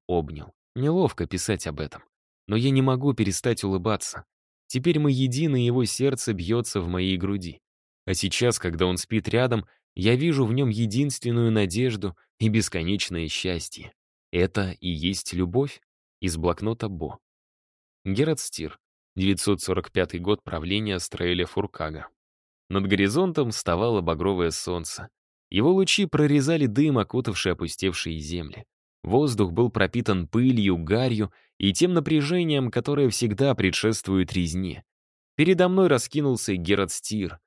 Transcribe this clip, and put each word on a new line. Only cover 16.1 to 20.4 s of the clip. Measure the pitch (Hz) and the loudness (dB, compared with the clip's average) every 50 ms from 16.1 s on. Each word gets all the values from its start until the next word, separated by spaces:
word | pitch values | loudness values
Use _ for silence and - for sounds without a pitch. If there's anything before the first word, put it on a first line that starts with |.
| _ _ | _ _
Из | 90 90 80 | -4 -4 -2
блокнота | 82 80 87 85 - 101 110 117 - 113 104 | 0 0 0 0 0 -4 -4 -4 -4 -6 -8
Бо. | 95 78 80 - - - _ _ _ _ _ _ _ _ _ _ _ _ _ _ _ _ _ | -6 -8 -8 -10 -10 -14 _ _ _ _ _ _ _ _ _ _ _ _ _ _ _ _ _
Герат | 98 98 113 151 160 151 - | -2 0 0 0 0 -2 -4
Стир. | - - - - 78 73 - - _ _ _ _ _ _ _ | -6 -8 -8 -8 -10 -10 -12 -16 _ _ _ _ _ _ _
Девятьсот | 95 95 98 95 87 - 101 101 85 | 0 2 2 2 2 2 0 0 0
сорок | - 92 90 92 - - | 0 -2 -2 -2 -4 -2
пятый | - 92 90 - - 87 | -2 -2 -2 0 -4 -4
год | 87 101 104 - | -2 -2 -2 -2